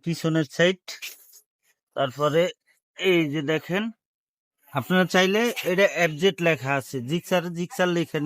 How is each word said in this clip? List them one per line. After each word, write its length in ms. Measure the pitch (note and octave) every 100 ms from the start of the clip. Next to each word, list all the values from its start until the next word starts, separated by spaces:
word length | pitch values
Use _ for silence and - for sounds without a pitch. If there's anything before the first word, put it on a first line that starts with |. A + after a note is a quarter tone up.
পিছনের 420 | E3+ E3 E3 D#3+ D3+ -
সাইড, 240 | F3 F#3+ - - - - _ - _ _ _ _ _ -
তারপরে 460 | C3+ C3 D3 D#3 F3 - _ _ _ -
এই 220 | F#3 F3 D3+
যে 80 | D3+ C#3+
দেখেন, 300 | D#3 - F3+ A3+ - _ _ _ _ _ _ _ C#3
আপনারা 260 | A#2 F#3 F3+
চাইলে 280 | F#3 F#3 G#3 A#3+ - -
এটা 160 | F#3 G3 C#3+
এফজেড 320 | E3+ D3+ F#3+ - E3+
লেখা 260 | D3+ B2+ C#3
আছে, 160 | - C3+ A#2+
জিক্সার, 340 | E3+ - F#3 E3+ E3+
জিক্সার 300 | F3 - F3+ E3+
লিখে 220 | D#3+ D#3+